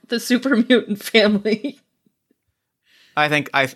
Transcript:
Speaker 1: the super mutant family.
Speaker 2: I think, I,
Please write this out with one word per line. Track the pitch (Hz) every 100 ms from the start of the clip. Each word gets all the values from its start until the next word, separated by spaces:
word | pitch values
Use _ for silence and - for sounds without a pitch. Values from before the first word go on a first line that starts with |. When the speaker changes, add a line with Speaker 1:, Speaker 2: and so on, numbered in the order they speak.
| _
Speaker 1:
the | 233
super | - 247 269 233
mutant | 240 240 - 202
family. | - 233 208 208 214 220 285 - _ _ _ _ _ _ _ _ _ _ _ _ _ -
Speaker 2:
I | 151
think, | 151 139
I, | 139 135